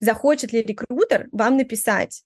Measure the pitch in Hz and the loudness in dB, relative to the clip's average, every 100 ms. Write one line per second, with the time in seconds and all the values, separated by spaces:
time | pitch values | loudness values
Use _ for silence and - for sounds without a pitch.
0 | 220 220 285 294 226 226 220 208 - 254 | -2 2 2 0 0 -2 -2 -6 -6 -2
1 | 453 214 - 208 220 269 262 220 - 196 | 2 0 -2 -2 2 2 0 -2 0 0
2 | - - | -2 -8